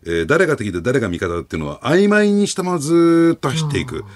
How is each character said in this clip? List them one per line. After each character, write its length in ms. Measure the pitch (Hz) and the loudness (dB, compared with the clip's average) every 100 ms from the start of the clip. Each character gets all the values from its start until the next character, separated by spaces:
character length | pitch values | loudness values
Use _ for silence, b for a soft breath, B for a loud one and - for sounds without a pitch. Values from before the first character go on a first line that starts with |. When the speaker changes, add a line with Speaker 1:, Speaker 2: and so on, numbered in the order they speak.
Speaker 1:
え 180 | 85 85 | -4 -2
ー、 40 | 82 | 0
誰 200 | 160 180 | 2 2
が 100 | 135 | 0
敵 140 | 104 | -4
で 80 | 87 | -4
誰 200 | 123 127 | -2 -2
が 80 | 104 | -2
味 100 | 85 | -4
方 220 | 92 85 | -4 -6
っ 40 | |
て 120 | - 82 | -6 -8
い 40 | |
う 20 | |
の 60 | 73 | -8
は 120 | 71 | -6
曖 280 | 123 175 202 | 0 2 4
昧 240 | 208 208 | 4 2
に 140 | 202 202 | 2 0
し 80 | |
た 80 | - | -2
ま 100 | 180 | -4
ま 60 | 175 | -4
ず 160 | 143 | 0
ー 400 | 170 170 165 165 | 4 4 4 2
っ 20 | - | 0
と 120 | 143 | -2
走 140 | 160 151 | -2 -2
っ 40 | |
て 80 | 98 | -4
い 60 | 123 | -4
く。 120 | 76 | -8
Speaker 2:
あ 20 | |
ー。 40 | - | -12